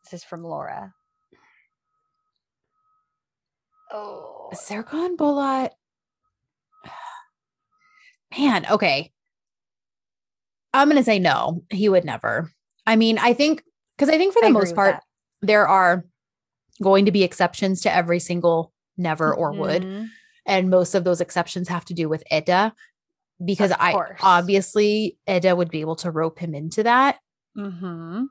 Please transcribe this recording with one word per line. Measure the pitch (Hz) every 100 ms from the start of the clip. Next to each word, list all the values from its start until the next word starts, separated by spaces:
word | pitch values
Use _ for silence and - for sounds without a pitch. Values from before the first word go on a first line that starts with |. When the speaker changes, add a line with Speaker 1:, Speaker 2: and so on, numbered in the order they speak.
Speaker 1:
This | _ 175
is |
from | - 170
Laura. | 170 151 135 - 196 _ _ _ _ _ _ _ _ _ _ _ _ _ _ _ _ _ _ 1077 1077 1077 1077 1077 _ _ _ _ _ 1077 1077
Oh. | 214 208 - - - -
Speaker 2:
Serkan | 180 - 208 226 302 359 349
Bolat. | 294 285 277 269 262 _ _ _ _ _ _ _ _ _ _ 1077
<sighs> | - - - - _ _ _ _ _ _ _ _ _ _ _ -
Man, | 285 202 -
okay. | 214 180 139 151 _ _ _ _ _ _ _ _ _ _ _ _ _ _ _ _
I'm | 269 285
gonna | 294
say | 247 208
no, | 175 - - 170 -
he | 190 208
would | 185
never. | 165 113 110 110 165 _ _ _ -
I | 220
mean, | 226 226
I | 240
think, | 240 294 311 _ _ _ -
'cause | 285
I | 320
think | 381
for | 415
Speaker 1:
I |
Speaker 2:
the | 440
Speaker 1:
agree | 233
Speaker 2:
most | 185
Speaker 1:
with | 170
Speaker 2:
part, | 196 -
Speaker 1:
that. | _ _ _ _
Speaker 2:
there | 196 208 165
are | 190 180 180 - _ _ _ _ _ _ _
going | 190 196
to | 202
be | 196
exceptions | 180 - 180 - 190 190
to | 208
every | 170 170 175
single | - 175 170 165 165 _ _ -
never | 175 156 156
or | - 160
would. | 156 151 165
Speaker 1:
Mm-hmm. | 185 196 226 - _ _ -
Speaker 2:
And | 190 185
most | 185 175
of | 196
those | 175 175
exceptions | 175 - 170 185 180
have | 175 -
to |
do | 170 156
with | 156 -
Edda, | 156 156 180 220 - _ _ _ _ _ _
because | 175 190 202
Speaker 1:
Of | 175
Speaker 2:
I, | 175
Speaker 1:
course. | 180 - -
Speaker 2:
obviously | 190 175 180 196 190 214 208 214 214 - -
Edda | 185 180 180
would | 175
be | 160
able | 156 160
to | 175
rope | 160 160 160
him | 170
into | 143 160 -
that. | 220 240 277 - _ _ _ -
Speaker 1:
Mm-hmm. | 202 175 185 165 165 190 269